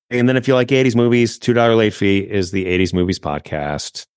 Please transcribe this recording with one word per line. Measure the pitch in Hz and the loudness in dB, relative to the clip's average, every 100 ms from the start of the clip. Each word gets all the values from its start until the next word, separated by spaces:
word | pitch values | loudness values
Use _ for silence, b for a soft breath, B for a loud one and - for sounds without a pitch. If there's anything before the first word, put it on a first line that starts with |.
| - | -6
And | 123 123 | 0 0
then | 131 | 0
if | 127 | 2
you | |
like | 127 123 | 0 2
eighties | 131 131 117 | 2 2 2
movies, | 120 120 117 - | 2 2 2 0
two | - | 0
dollar | 120 117 113 | 2 4 4
late | 107 | 2
fee | - 101 98 | 0 0 0
is | 98 104 87 | -2 -4 -4
the | 95 92 | -4 -2
eighties | 90 90 | 0 0
Movies | 92 90 92 | 0 -2 -2
Podcast | - 73 - 78 73 73 - - - | -6 -8 -8 -8 -6 -8 -10 -14 -18